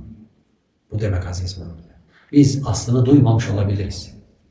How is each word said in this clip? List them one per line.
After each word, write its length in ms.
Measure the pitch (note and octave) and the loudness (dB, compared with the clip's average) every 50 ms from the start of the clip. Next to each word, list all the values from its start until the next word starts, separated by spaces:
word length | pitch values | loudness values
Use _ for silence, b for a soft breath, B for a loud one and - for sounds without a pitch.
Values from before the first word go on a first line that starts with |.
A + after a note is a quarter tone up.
| - - - - - - _ _ _ _ _ _ _ _ _ _ _ _ | -14 -16 -20 -20 -20 -20 _ _ _ _ _ _ _ _ _ _ _ _
Bu 80 | - G2+ | -6 -4
demek 280 | A2 G2 F#2+ F2+ F2 | -2 -2 -2 -2 -4
aziz 300 | F2 F2 F2+ F2+ - - | -6 -8 -8 -8 -8 -10
müminler. 380 | F2+ E2 - E2 - - - - _ b b b b b b | -12 -14 -16 -16 -18 -20 -20 -20 _ b b b b b b
Biz 360 | D3 D3 C#3 - - - - | 4 4 4 4 2 0 -4
aslını 380 | A2+ G2+ - - B2 B2 B2+ A#2 | -4 -4 -4 -2 0 0 2 4
duymamış 440 | B2+ D3 C3+ A#2 A2+ A2 A2 - G#2 | 6 6 6 6 4 2 2 0 -2
olabiliriz. 680 | G2+ G2+ G2 G2+ G2 G2 - - - - - - - - - _ _ _ _ _ | -2 -2 -2 -2 -2 -4 -4 -6 -8 -10 -14 -16 -20 -20 -20 _ _ _ _ _